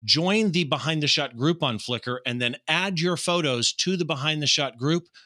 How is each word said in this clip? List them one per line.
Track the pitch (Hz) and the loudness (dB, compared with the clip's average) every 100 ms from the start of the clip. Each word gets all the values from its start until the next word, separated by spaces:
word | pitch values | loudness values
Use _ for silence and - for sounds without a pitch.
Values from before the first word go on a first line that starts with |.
| 107 | 0
Join | 151 180 214 214 | 2 2 2 2
the | 170 | 2
Behind | 143 143 143 160 | 2 0 0 0
the | 143 | 0
Shot | 160 139 117 | 0 -2 0
group | 147 170 | 0 2
on | 139 107 | 0 -2
Flickr, | - 120 - 123 123 | -4 -4 -4 -6 -4
and | 123 | -2
then | 120 - - | -2 -2 -2
add | 160 196 170 | 0 0 0
your | 180 170 | 0 0
photos | - 175 147 120 113 | 0 0 2 0 0
to | - 180 185 | 0 -2 0
the | 160 | -2
Behind | 139 151 151 | -2 -2 0
the | 139 | 0
Shot | - 135 120 | 0 0 -2
group | 139 170 - - | 0 0 -2 -16